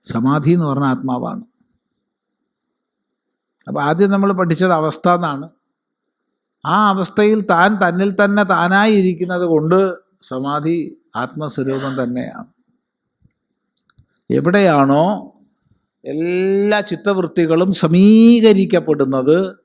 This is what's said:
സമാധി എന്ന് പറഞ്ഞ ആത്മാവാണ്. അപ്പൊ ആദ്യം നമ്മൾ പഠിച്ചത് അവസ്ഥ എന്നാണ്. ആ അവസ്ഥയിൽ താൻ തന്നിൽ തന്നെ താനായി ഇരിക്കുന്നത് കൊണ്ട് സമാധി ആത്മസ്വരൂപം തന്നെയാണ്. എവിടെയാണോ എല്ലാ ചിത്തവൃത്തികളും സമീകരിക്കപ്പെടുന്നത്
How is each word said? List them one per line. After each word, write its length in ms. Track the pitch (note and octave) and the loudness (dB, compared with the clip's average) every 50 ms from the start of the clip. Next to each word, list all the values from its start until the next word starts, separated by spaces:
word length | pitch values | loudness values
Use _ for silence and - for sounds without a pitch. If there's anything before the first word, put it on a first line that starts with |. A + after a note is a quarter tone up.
| _ | _
സമാധി 480 | - - A#2+ A#2 C3 C#3+ D3+ C#3+ D3+ | -8 -6 -4 -2 0 -2 0 0 0
എന്ന് 140 | E3+ F3+ E3 | 0 0 0
പറഞ്ഞ 180 | D3 C3+ C3+ C#3+ | -2 -2 -2 -2
ആത്മാവാണ്. 600 | C3+ B2+ B2+ - C3 B2+ B2 B2 - - - - _ _ _ _ _ _ _ _ _ _ _ _ _ _ _ _ _ _ _ _ _ _ _ _ _ _ _ _ _ _ _ _ _ _ _ _ _ _ _ _ _ _ _ _ | -2 -2 -4 -4 -6 -6 -6 -6 -8 -10 -12 -16 _ _ _ _ _ _ _ _ _ _ _ _ _ _ _ _ _ _ _ _ _ _ _ _ _ _ _ _ _ _ _ _ _ _ _ _ _ _ _ _ _ _ _ _
അപ്പൊ 140 | - C3 D3 | -12 -8 -6
ആദ്യം 280 | C#3+ D3 D#3 E3+ G3+ G3 | -2 -2 0 0 0 0
നമ്മൾ 220 | G3 G3 G3 G3 G3 | 2 0 0 0 0
പഠിച്ചത് 380 | F3+ F#3 E3+ D#3+ D3 F#3 F#3 | -2 -2 -2 -2 -2 0 0
അവസ്ഥ 380 | F3 D#3+ D#3 D#3 D3 - - F3+ | 0 0 0 -4 -6 -2 0 0
എന്നാണ്. 400 | F3 F3 F3 D#3 C#3+ C3+ D3 E3 _ _ _ _ _ _ _ _ _ _ _ _ _ _ _ _ _ _ _ _ _ _ _ | 0 0 -2 -6 -8 -8 -12 -16 _ _ _ _ _ _ _ _ _ _ _ _ _ _ _ _ _ _ _ _ _ _ _
ആ 240 | D3 E3+ G3+ G#3+ G#3 | -2 0 0 2 0
അവസ്ഥയിൽ 520 | F#3+ F#3+ F#3 - - - G#3 G#3 A3 A3 | 0 -2 -4 -4 0 0 2 2 2 0
താൻ 340 | G3 - F#3 E3 F3 G3+ G#3+ | 0 0 2 2 2 2 2
തന്നിൽ 360 | G3 F#3 F3 E3+ F3+ G3 G3+ | 0 0 -2 0 0 -2 -2
തന്നെ 320 | F#3+ F#3+ G3+ G3+ G3+ G#3 G#3 | 0 0 0 0 2 0 0
താനായി 500 | F#3 F#3+ E3 E3+ F3 F#3+ G3 G#3 A3 A3 | 0 0 0 0 2 2 2 2 4 2
ഇരിക്കുന്നത് 480 | G3+ F#3 F3+ F3+ D#3+ F#3 F3 F3+ F3 | 2 2 0 -2 -2 -6 -6 -4 -4
കൊണ്ട് 520 | F3+ E3+ D#3+ D#3 D3+ D#3+ F3 F#3+ G3 F#3+ F3 - _ _ _ _ | -2 0 0 0 0 2 2 2 0 0 -4 -10 _ _ _ _
സമാധി 760 | - - C3 C3 C3+ C#3 C#3+ D3 D3 D#3+ E3+ E3+ C#3+ - - _ _ _ _ | -18 -12 -10 -8 -6 -4 -6 -4 -4 -4 -4 -4 -6 -10 -14 _ _ _ _
ആത്മസ്വരൂപം 880 | A2 B2 C3 - D3 D3+ D3 - - C3 C3+ C3+ C3+ C3+ C#3 C3 C3+ B2+ | -10 -10 -8 -8 -10 -12 -10 -6 -6 -4 -4 -4 -6 -6 -8 -6 -6 -6
തന്നെയാണ്. 420 | A#2+ B2 B2 A#2+ - - - - _ _ _ _ _ _ _ _ _ _ _ _ _ _ _ _ _ _ _ _ _ _ _ _ _ _ _ _ _ _ _ _ _ _ _ _ _ | -4 -6 -8 -8 -10 -12 -16 -18 _ _ _ _ _ _ _ _ _ _ _ _ _ _ _ _ _ _ _ _ _ _ _ _ _ _ _ _ _ _ _ _ _ _ _ _ _
എവിടെയാണോ 1040 | A#2+ C3 C#3+ E3 F3+ G3+ G3 F3+ D#3 C#3+ C#3 C3+ C#3 D3 D#3+ F#3+ G#3 F3+ - - _ _ _ _ _ _ _ _ _ _ _ _ _ _ _ | -4 -2 -2 0 2 2 2 4 4 2 2 2 2 2 2 0 -2 -4 -8 -16 _ _ _ _ _ _ _ _ _ _ _ _ _ _ _
എല്ലാ 760 | C3+ C#3 D3+ E3 F3 F3+ F3+ F#3+ F#3+ G3 G3 G3+ G#3 G#3 G#3 | -10 -8 -6 -4 -4 -4 -2 -2 0 0 0 0 0 0 -2
ചിത്തവൃത്തികളും 920 | G3+ G3+ F3+ D#3+ - G#3 G3+ F#3+ F3+ D#3+ - F3+ E3+ D#3+ D#3+ E3 F3+ F#3+ F#3+ | -2 -4 -8 -6 -4 -4 -2 -2 -4 -4 -2 -2 0 2 2 0 0 0 0
സമീകരിക്കപ്പെടുന്നത് 1800 | - - D#3 E3 F3+ G3 G#3 A3 A3 A3+ A3+ A#3+ A#3 A3 A3+ G#3 F#3+ G3 - F#3+ E3+ - D#3 D3+ C#3 C#3 C3 C3+ C3+ B2+ C3+ D#3 F3+ F#3+ F#3+ F#3 _ _ | 0 0 2 4 6 6 6 6 8 8 6 6 6 6 4 4 4 2 2 0 -2 0 0 0 0 0 -2 0 -2 2 2 2 2 0 -4 -10 _ _